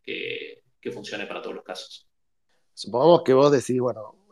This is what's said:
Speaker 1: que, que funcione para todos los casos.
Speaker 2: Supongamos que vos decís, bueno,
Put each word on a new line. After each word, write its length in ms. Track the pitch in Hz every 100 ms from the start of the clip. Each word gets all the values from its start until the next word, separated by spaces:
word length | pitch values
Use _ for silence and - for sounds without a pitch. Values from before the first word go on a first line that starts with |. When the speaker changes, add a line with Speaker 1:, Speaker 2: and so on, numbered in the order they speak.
Speaker 1:
que, 580 | 98 90 - - - - _ _
que 120 | 127
funcione 340 | - 101 107
para 160 | 90 87
todos 140 | -
los 80 | -
casos. 420 | - - - - _ _ _ _ _ _ _
Speaker 2:
Supongamos 500 | - 101 120 160 170
que 100 | 147
vos 180 | 131 143
decís, 280 | 135 - 127
bueno, 360 | 123 110 107 _ _